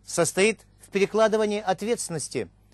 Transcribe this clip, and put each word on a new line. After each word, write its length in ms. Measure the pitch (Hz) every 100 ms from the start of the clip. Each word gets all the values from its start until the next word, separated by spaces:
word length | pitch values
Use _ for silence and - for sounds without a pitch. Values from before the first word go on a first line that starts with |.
состоит 600 | - - 170 - 208 - - _
в 80 | -
перекладывании 720 | 196 190 214 220 214 214 208
ответственности, 880 | 214 185 202 233 - 160 - 127 92 _ _